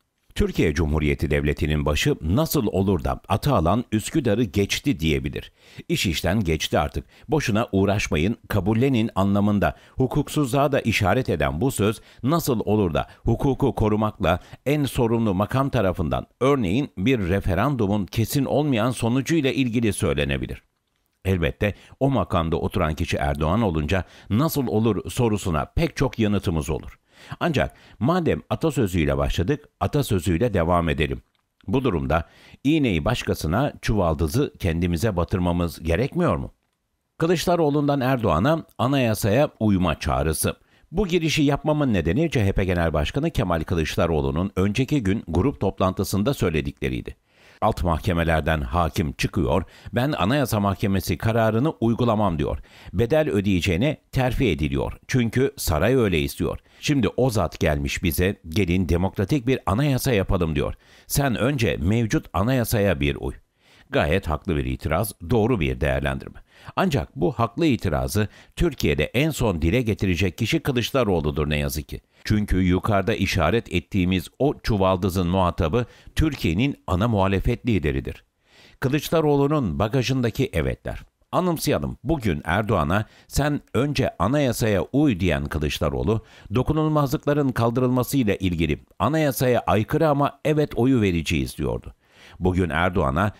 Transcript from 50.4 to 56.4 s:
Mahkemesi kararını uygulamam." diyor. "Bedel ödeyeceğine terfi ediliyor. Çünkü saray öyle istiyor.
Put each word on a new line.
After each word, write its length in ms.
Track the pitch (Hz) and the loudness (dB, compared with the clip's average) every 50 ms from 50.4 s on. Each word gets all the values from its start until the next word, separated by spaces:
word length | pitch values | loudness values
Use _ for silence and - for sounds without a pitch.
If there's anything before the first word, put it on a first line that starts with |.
| 135 110 - 107 | 0 0 0 0
Mahkemesi 580 | 101 101 95 - - 101 98 95 - - 92 - | 0 0 -2 0 -2 0 0 0 0 -2 -4 -2
kararını 520 | - 110 110 113 110 110 107 113 127 160 | -2 -2 0 2 2 2 2 0 0 -2
uygulamam." 720 | - - 117 117 117 98 117 120 107 107 107 98 85 73 | -2 0 0 0 0 2 2 0 2 2 2 0 0 0
diyor. 200 | 71 55 - - - - - - - - - | -2 -2 -4 -6 -10 -14 -20 -20 -18 -8 -4
"Bedel 360 | 90 117 120 156 156 156 147 | -2 0 2 2 2 2 2
ödeyeceğine 680 | - 104 95 104 98 90 82 98 87 82 117 156 143 - _ _ | 0 0 2 2 2 2 2 0 0 2 0 0 -2 -4 _ _
terfi 380 | - 135 127 127 117 - 131 110 | -2 0 0 0 0 0 0 0
ediliyor. 500 | 82 71 78 71 67 65 57 55 - - _ - | 0 0 0 -2 -2 -2 -4 -4 -6 -10 _ -2
Çünkü 460 | - 127 120 113 - 123 135 135 - - | 0 0 0 2 2 0 0 0 -2 -2
saray 380 | - - 98 76 85 110 131 | -2 0 0 2 2 2 2
öyle 240 | 135 117 101 87 78 | 4 2 2 2 2
istiyor. 400 | 71 67 - - | 0 0 -2 -4